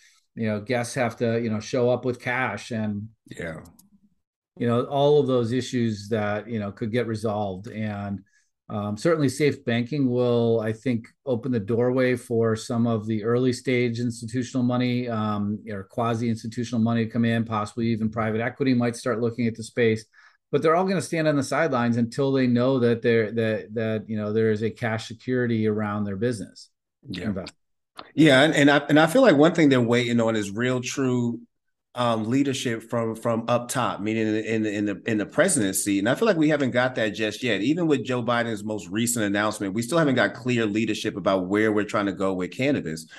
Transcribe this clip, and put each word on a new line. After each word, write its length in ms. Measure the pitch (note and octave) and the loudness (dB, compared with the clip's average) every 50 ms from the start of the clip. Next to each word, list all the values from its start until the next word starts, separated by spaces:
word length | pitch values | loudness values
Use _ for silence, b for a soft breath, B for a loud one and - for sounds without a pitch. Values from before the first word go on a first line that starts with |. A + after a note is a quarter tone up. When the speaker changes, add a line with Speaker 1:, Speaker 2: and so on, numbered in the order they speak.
| b b b b b b _ | b b b b b b _
Speaker 1:
you 120 | - A2+ G#2+ | -6 -4 -2
know, 120 | G#2+ G#2 | -2 -4
guests 340 | G2+ G#2+ B2 A#2+ A#2+ - - | -4 -2 -2 -2 -2 -2 -2
have 220 | C#3 B2 A#2 A#2 - | -2 -2 -2 -2 -2
to, 240 | B2 A#2 A#2 A#2 | -2 0 0 0
you 80 | A#2+ A2+ | 0 -2
know, 100 | G#2+ G#2 | -2 -4
show 300 | - - - C3 A#2+ B2 | -4 -4 -2 0 2 2
up 160 | B2 A#2+ - | 2 2 0
with 140 | B2+ B2 - | -4 -4 -4
cash 520 | - C3 B2 B2+ C3 A#2 G2+ A2 - - | -4 -4 -2 -2 -2 -2 -4 -6 -8 -8
and 360 | A#2+ A2 G#2+ G#2+ G#2 G#2 G#2+ A2 - _ _ | -6 -4 -4 -4 -4 -6 -8 -12 -14 _ _
Speaker 2:
Yeah. 360 | - - - E2 E2 E2 E2 E2 - - _ _ _ _ _ _ _ _ _ _ _ _ _ _ _ _ - | -16 -12 -10 -10 -10 -10 -12 -14 -18 -20 _ _ _ _ _ _ _ _ _ _ _ _ _ _ _ _ -4
Speaker 1:
you 100 | B2 A#2+ | 0 2
know, 160 | A#2+ A#2+ C3+ | 2 2 0
all 360 | - C#3+ C#3 C#3+ D3 D3 D3 | 0 0 2 4 6 6 6
of 80 | C3+ B2 | 4 4
those 240 | C3 B2 A#2+ A2 | 2 2 2 0
issues 580 | B2 C3 A#2 - - B2 A#2 A2+ G#2+ G2+ G2+ G2+ | 0 -2 -2 -2 -2 0 0 0 -2 -4 -4 -4
that, 380 | A2+ G#2+ G#2 G#2 G#2 G#2 G#2 A2+ | -2 -2 -2 -2 -4 -4 -6 -6
you 100 | A#2+ A2 | -6 -6
know, 120 | G2+ G2+ | -6 -6
could 200 | G2+ - A#2+ A2 | -6 -6 -6 -2
get 160 | G#2 B2 A#2 A2+ | -2 -2 -2 -2
resolved. 600 | A2 G#2 - A2+ G#2 G#2+ G#2+ G2 F#2 F#2 G2+ A2+ | -4 -4 -2 -2 -2 -2 -2 -4 -6 -8 -10 -10
And, 520 | G2+ A2 A2 G#2+ G#2 G2+ G2+ G2+ G2 G2 - _ _ _ _ _ _ _ _ - | -8 -6 -6 -6 -6 -6 -6 -6 -8 -8 -10 _ _ _ _ _ _ _ _ -10
um, 300 | G#2+ G#2 G2+ G#2 G#2+ G#2 | -6 -6 -4 -4 -4 -2
certainly 320 | - E3 E3 D#3+ C#3+ C3 | 0 0 2 2 2 0
safe 340 | B2 - D#3 C#3+ - - - | 0 2 0 0 0 0 -2
banking 460 | A#2+ A#2 A#2 A#2+ A#2 D3+ D3 C3+ B2 | -2 -2 0 -2 -2 -2 0 0 0
will, 500 | B2 B2 B2 B2 A#2+ A#2+ A#2 A#2 A2+ A2+ | 2 2 2 2 2 4 4 4 2 2
I 140 | A2 A2+ A2 | 0 -2 -4
think, 340 | A2 - C3+ A#2+ A2 A2+ - _ _ - | -4 -2 -2 -2 -2 -4 -10 _ _ -6
open 260 | C3+ B2+ A2+ - C3+ | -4 -4 -2 -2 -2
the 80 | B2 A2+ | -2 -2
doorway 560 | G2 G2 A#2 A2 B2 B2+ B2+ C3 B2+ B2+ B2+ | -2 -2 0 0 2 2 2 2 2 2 0
for 400 | A#2+ - - A#2+ A2+ A2+ A2+ A2 | -2 -4 -2 0 0 2 2 0
some 320 | A2 - - B2 A#2 A#2 A#2+ | -2 -4 -4 -2 0 2 2
of 180 | A#2 A2 G#2 | 0 0 -2
the 180 | A2 A2+ G#2+ G2+ | -2 -4 -2 -2
early 300 | A#2 A#2+ B2 B2+ B2+ B2 | 0 0 2 2 0 0
stage 460 | B2 - C#3 B2+ A#2+ B2 A#2+ A#2 A#2 | -2 -2 0 0 2 0 0 -2 -2
institutional 640 | B2 B2 A#2 - A#2+ A2 A2 B2+ A#2 - - C3 B2 | -4 -4 -4 -6 -8 -6 -6 -4 -4 -4 -2 0 0
money, 440 | B2 B2 B2 B2 B2 B2 B2 B2 A#2+ | 0 2 0 0 0 0 -2 -2 -4
um, 520 | A2+ G#2+ G#2+ G#2+ G#2 G2+ G2+ G2+ G#2+ G#2 - A2+ | -4 -2 -2 -2 -2 -2 -2 -4 -4 -6 -8 -10
or 140 | G#2 G2 F#2+ | -10 -10 -12
quasi 460 | - - - A#2 A#2 A#2 A2+ A#2+ A#2 | -8 -6 -4 -2 -2 0 0 -2 -2
institutional 540 | A2+ A2+ - A2+ - B2+ A#2+ A2+ B2 A2+ A2 | -2 -4 -6 -8 -8 -6 -6 -4 0 0 2
money 220 | A#2 A#2 A#2 A2+ | 2 2 0 0
to 60 | A2 | -2
come 140 | - A#2+ A#2 | 0 0 0
in, 200 | A#2 A#2 A#2 A2+ | 2 2 0 -2
possibly 420 | A2 A2 G#2 G#2 G#2 - A#2+ A2+ A#2 | -2 -2 -4 -4 -4 -4 -4 -2 -2
even 220 | A#2 G#2+ A2 G#2+ | -2 -2 -2 -4
private 320 | A2 A2+ A2 A2 G#2+ A2 | -2 -2 -2 -2 -2 -2
equity 320 | A#2 B2 - - C3+ C3+ B2+ | -2 -4 -4 -2 0 2 2
might 220 | A#2+ A#2+ A#2+ A#2 | 2 2 0 -2
start 260 | - - B2+ A2+ A2 | -2 -2 -2 -2 0
looking 240 | A#2+ A2+ A#2 - A#2+ | -2 -2 -2 -2 -2
at 80 | A2+ A2+ | -2 -4
the 100 | - A2 | -4 -10
space. 420 | - - B2+ A#2+ A2 A2 A2 - _ b b b b b b b _ | -6 -2 2 2 2 2 0 -2 _ b b b b b b b _
But 120 | - C#3+ D#3 | -2 0 2
they're 120 | D#3+ D#3+ | 2 2
all 100 | F3 F#3+ | 2 2
gonna 160 | F#3+ G3 E3+ | 0 0 -2
stand 260 | - - E3+ E3 D#3 D#3 | -2 -2 -2 -2 0 2
on 80 | D3 | 2
the 80 | C#3+ B2+ | 0 0
sidelines 540 | - C#3 C#3 E3 D#3 C3+ A#2+ A#2+ A#2+ A#2 A#2+ | 0 0 0 0 0 0 0 0 2 2 0
until 340 | A#2+ A#2 - - C#3 C3+ | 0 -2 0 0 0 2
they 160 | C3+ C3+ C3 B2 | 2 2 2 2
know 320 | A#2+ A#2+ B2 C3 C3+ B2+ | 2 2 2 2 2 4
that 240 | A#2 A#2 A#2+ A#2 - | 2 2 2 2 2
they're, 280 | A#2+ A#2 A2+ A2 G#2 A2+ | 2 4 4 2 0 0
that, 400 | A2+ A2+ A2 A2 G2+ D#2+ G2+ G#2+ | -2 0 0 0 -2 -4 -6 -6
that, 340 | A#2 A2 A2 A2 G#2+ G2 G#2 | -4 -2 -2 -2 -4 -4 -6
you 80 | A2 G#2+ | -6 -4
know, 160 | G#2+ G#2+ G#2+ | -4 -2 0
there 180 | A2+ A2+ A2 | 2 2 2
is 120 | G#2+ G#2 A2+ | 2 2 0
a 80 | G#2+ | -4
cash 360 | G2+ - B2 A2+ A2 A2 - - | -4 -4 -4 -4 -4 -4 -6 -8
security 600 | A2+ - - B2+ B2+ B2 B2 A#2 A#2 A2 G#2+ A2 | -14 -10 -6 -2 0 0 0 2 2 2 2 2
around 380 | G#2+ G#2+ G#2+ G#2 G#2 G#2 G#2 | 0 0 -2 -2 -2 -2 -4
their 120 | G2+ G2 F#2+ | -4 -4 -2
business. 520 | A2+ B2 B2 G2 D2+ - - - - - _ _ _ _ _ _ - - | -2 -2 -2 -4 -8 -12 -16 -20 -20 -20 _ _ _ _ _ _ -16 -12
Speaker 2:
Yeah. 180 | F#2 F2+ - | -10 -8 -6
Speaker 1:
Investment. 340 | G#2+ F#2+ F#2+ F2 - - _ _ _ _ _ _ _ _ - B B B | -6 -6 -6 -8 -10 -14 _ _ _ _ _ _ _ _ -20 B B B
Speaker 2:
Yeah, 260 | B D#3+ D#3 C3 C3 | B 6 8 8 8
and, 120 | C#3+ D#3+ D3+ | 6 6 6
and 160 | D#3 C#3+ C#3+ | 6 6 6
I, 60 | C#3+ D3 - - | 6 4 4 4
and 100 | D3 D3+ | 4 4
I 60 | D#3+ | 6
feel 160 | D#3+ E3 C4 | 6 6 6
like 160 | C4+ A3 D#3+ C3+ | 6 6 8 8
one 160 | D3+ E3+ F3 | 6 6 6
thing 160 | F3 D#3 C#3+ | 4 4 6
they're 100 | C3+ B2 | 6 4
waiting 400 | A#2+ A2+ A#2+ A#2+ B2 A#2+ A#2+ A#2+ | 4 4 2 2 2 2 2 2
on 160 | A2+ A2+ A2 | 2 2 2
is 140 | G#2+ G2+ G2+ | 0 -2 -4
real, 320 | G2+ A2 A#2+ B2+ B2+ B2+ | -4 -2 -2 0 0 -2
true, 580 | B2 B2+ - - C3+ B2+ B2+ B2+ A#2+ A#2+ A#2 A2+ - - _ _ _ _ _ _ _ _ - B2 | -4 -4 -4 -2 0 0 0 0 0 -2 -4 -6 -10 -16 _ _ _ _ _ _ _ _ -4 -2
um, 280 | B2 A#2+ A2+ A2 A2 | 0 0 0 0 0
leadership 580 | A2 B2 C#3 C#3 C#3 B2 - - C3 A2+ A2+ - - | 0 0 2 2 0 -2 -2 -2 -4 -4 -4 -6 -4
from, 260 | - A#2 A#2 A2+ A2 | -2 -2 -2 -2 -4
from 300 | A2 - A#2+ A#2 A2 A#2 A#2+ | -4 -2 -2 0 0 0 0
up 220 | B2 A#2 A#2+ - | 0 0 0 -2
top, 320 | - C3+ A#2 G2 F2+ - | -2 -2 -2 -2 -2 -4
meaning 260 | G2 G#2+ A2 A2+ A2 A2 | -4 -2 0 0 0 0
in, 80 | G#2+ | 0
in, 300 | A2 G#2+ G#2+ A2+ A2 G#2+ | 0 -2 -2 -2 0 0
in 200 | G#2+ G2+ G#2+ G#2 | -2 -2 -2 -2
the, 160 | G#2 G2 G2 - | -2 -4 -4 -4
in 120 | A#2+ A2+ G#2 | -2 -2 -2
the 80 | G2 | -2
presidency. 720 | - - - D#3+ F#3+ F#3 C3 G#2 F#2+ F#2+ - - G2+ G2+ G2 | -2 0 2 2 2 2 2 0 0 0 -2 0 0 0 2
And 120 | F#2+ A2+ | 2 2
I 60 | C3+ | 0
feel 100 | - A3+ | 2 2
like 100 | A3+ G3 | 2 2
we 140 | D#3+ D3+ D3+ | 4 2 2
haven't 220 | D#3 C#3 C#3 B2 | 2 2 0 0
got 240 | G#2+ B2 B2+ B2+ B2+ | 0 0 0 0 0
that 160 | C3+ A2+ G#2+ | -2 -2 -2
just 300 | F#2+ G#2 A2 G#2+ G#2+ - | -2 -2 -4 -4 -4 -2
yet. 200 | B2 B2 G#2 F#2+ | -2 -2 0 0
Even 260 | G2+ B2+ D#3 F3+ E3+ D#3+ | 0 0 0 0 2 0
with 160 | C#3+ B2 C3 | 0 0 0
Joe 180 | B2 B2+ B2 | -2 -4 -2
Biden's 440 | A2 A#2+ A#2+ A#2+ A#2 A#2 A2+ G2+ G#2 | -2 0 0 0 0 -2 -4 -6 -6
most 240 | A2 G#2+ G#2 F2+ E2+ | -6 -8 -8 -8 -6
recent 340 | F#2 A2 A#2 A2+ - A#2+ G#2 | -4 -2 -2 0 0 0 0
announcement, 500 | G2+ G2 G#2 G#2+ G#2+ G#2 - G#2 G2 F#2 | 0 0 0 0 0 -2 -4 -4 -4 -4
we 80 | A#2 | -4
still 160 | A#2+ A#2+ E3+ E3 | -4 0 2 2
haven't 180 | D#3+ C#3+ B2+ | 2 4 4
got 180 | B2 G#2 G2+ - | 2 2 2 0
clear 320 | - - B2+ A#2+ A#2 A#2 | -4 -4 -2 0 0 0
leadership 500 | G#2 G2+ A2 A2+ G#2 G#2 - - G#2+ F2 | 0 0 0 -2 -2 -2 -4 -4 -6 -6
about 320 | G2 E2+ G#2 G2 F#2+ F#2 F#2 | -2 0 2 2 2 0 0
where 240 | G2 G#2 A2 A2 | 2 2 2 2
we're 140 | G#2 G#2 G2+ | 2 0 0
trying 220 | - - A2 G#2 G2 | 0 0 0 0 0
to 40 | |
go 220 | F2 E2+ G2 F#2+ F#2+ | -2 -2 -2 -2 -2
with 180 | F#2 F2+ F2 | -2 -4 -6
cannabis. 560 | - - C3 D3 C#3 G2 D#2+ D#2+ D#2+ D#2+ - - B | -4 -2 -2 0 0 -2 -4 -6 -8 -10 -12 -14 B